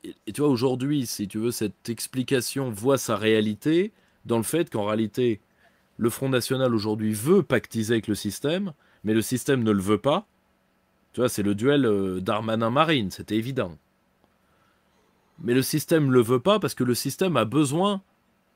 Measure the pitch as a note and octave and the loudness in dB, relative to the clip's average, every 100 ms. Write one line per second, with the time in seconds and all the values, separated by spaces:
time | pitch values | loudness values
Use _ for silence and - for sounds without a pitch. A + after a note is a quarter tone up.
0 | - - - G#2 D3 B2 C3 B2+ C3+ D3 | -20 -16 -10 -2 0 2 0 -2 -2 -2
1 | A#2+ - G2+ G#2+ A#2 A#2 G#2+ - - A2+ | -4 -6 -6 -4 -4 -2 -6 -6 -10 -8
2 | - C3 B2 C3+ - C#3 C3 G2+ A#2+ C3+ | -8 -6 -2 -2 -2 -4 -6 -4 2 2
3 | - G#2 A2 A2 A2 G#2+ D3 E3 G#3 - | 2 0 2 2 2 -2 0 0 0 -6
4 | _ _ G#2+ A#2 G#2+ D#3 E3 A#2 G#2 A2 | _ _ -2 -2 0 -2 -2 -2 -2 0
5 | A2 - B2 G#2+ _ _ _ _ _ - | -2 0 0 -2 _ _ _ _ _ -4
6 | A2+ - C3+ C3 - C3 C3 A2+ G#2+ G#2+ | -4 -2 -2 -2 0 0 0 0 0 -2
7 | A2 G#2+ B2 G3 D#3+ A#2+ - A#2 G#2+ A#2 | -2 -2 2 2 4 0 0 -4 0 0
8 | - G2+ G#2+ - C#3 F3 G3 C#3+ _ _ | 0 -4 -4 -4 -4 -2 -4 -10 _ _
9 | G2+ A2 G#2 B2 - C3+ A2 G#2 F#2 G#2 | -2 0 0 -2 0 0 2 2 2 0
10 | C3+ E3+ - _ _ _ _ _ _ _ | 2 0 -2 _ _ _ _ _ _ _
11 | _ - B2 - G2+ G2+ B2 C#3+ A#2+ G2+ | _ -2 -2 0 0 0 2 4 4 2
12 | F#2+ F#2 F#2 G#2+ A2 A2+ A2+ B2+ D#3+ D3+ | 0 -2 -2 -2 -2 -2 0 2 2 2
13 | G2 - - G#2+ A2+ B2+ F#2+ D2+ _ _ | 0 -6 -4 -4 -4 -4 -6 -8 _ _
14 | _ _ _ _ _ _ _ _ _ _ | _ _ _ _ _ _ _ _ _ _
15 | _ _ _ - - B2 C3 D#3 - E3 | _ _ _ -10 0 0 2 -2 0 2
16 | C#3+ B2+ A2+ B2+ F3+ G#3 D#3+ - B2 A#2+ | 4 4 4 2 2 2 0 -2 -2 0
17 | C3+ - F#3+ C#3 A2 C3+ C#3+ D#3 G3+ G3 | -2 -2 0 2 2 2 2 2 0 -2
18 | - _ _ _ _ | -8 _ _ _ _